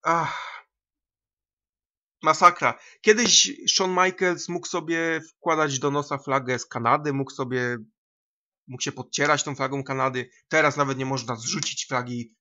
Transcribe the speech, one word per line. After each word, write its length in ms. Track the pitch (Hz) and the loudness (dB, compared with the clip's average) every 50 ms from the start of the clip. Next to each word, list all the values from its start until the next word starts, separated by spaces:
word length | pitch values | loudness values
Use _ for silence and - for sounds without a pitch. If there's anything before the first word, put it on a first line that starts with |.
Ach. 640 | - 170 165 170 160 - - - - - - - - _ _ _ _ _ _ _ _ _ _ _ _ _ _ _ _ _ _ _ _ _ _ _ _ _ _ _ _ _ _ _ | 0 0 0 0 0 -2 -4 -8 -10 -12 -14 -16 -20 _ _ _ _ _ _ _ _ _ _ _ _ _ _ _ _ _ _ _ _ _ _ _ _ _ _ _ _ _ _ _
Masakra. 560 | - 156 156 - 190 175 - - 147 123 113 - - - - _ | 2 2 4 8 6 6 6 6 0 0 0 -2 -14 -20 -20 _
Kiedyś 520 | - 214 214 220 240 214 - - - - - - - - | 4 4 6 6 6 6 6 6 4 4 0 -4 -2 0
Shawn 220 | - - 190 185 | 0 2 0 2
Michaels 580 | 185 180 185 185 185 - 190 180 175 175 - - | 2 2 2 2 2 0 0 0 0 -2 -4 -6
mógł 180 | 175 175 175 | -6 -6 -6
sobie 540 | - - 175 160 160 165 165 165 165 160 160 | -4 -6 -6 -2 -2 -2 0 0 0 -2 -2
wkładać 580 | 156 - _ _ - 175 160 156 156 147 135 131 | -4 -10 _ _ 0 0 2 2 2 0 0 0
do 120 | 139 143 | 0 0
nosa 280 | 139 147 139 - 143 135 | 0 0 -2 -4 -6 -8
flagę 400 | - 143 135 135 127 123 127 117 | -2 0 0 0 0 0 -4 -4
z 80 | - | -4
Kanady, 460 | _ - 123 117 117 135 147 151 151 | _ -8 -2 2 2 2 2 2 -2
mógł 180 | 139 139 135 135 | -2 -2 -4 -4
sobie, 480 | - - 135 123 127 127 123 123 123 117 110 110 _ _ _ _ _ _ _ _ _ _ _ _ _ _ _ - | -4 -8 -6 -4 -2 -2 -2 -2 -4 -6 -8 _ _ _ _ _ _ _ _ _ _ _ _ _ _ _ _ -16
mógł 140 | 127 123 | -10 -6
się 100 | - 143 | -6 -8
podcierać 520 | 123 131 123 _ - - 143 147 151 143 - | -6 -8 -14 _ -2 0 2 2 2 0 0
tą 100 | 151 139 | -6 -4
flagą 300 | 123 135 135 139 139 135 | -4 -4 -4 -2 -4 -4
Kanady. 460 | - 135 135 131 131 123 127 120 - _ _ _ _ | -4 -2 -2 -2 -2 -2 -4 -8 -8 _ _ _ _
Teraz 280 | - 156 156 147 - | 2 2 4 2 2
nawet 220 | 147 143 135 135 127 | 2 0 0 0 -4
nie 80 | 135 | -4
można 300 | 131 135 131 120 113 120 | -4 -4 -4 -4 -6 -8
zrzucić 500 | 110 113 - - 156 143 - - - - | -6 -6 -6 -4 -4 -4 -6 -6 -8 -8
flagi 480 | - 143 127 123 123 123 120 117 - _ _ | -4 -4 -4 -4 -4 -8 -8 -8 -10 _ _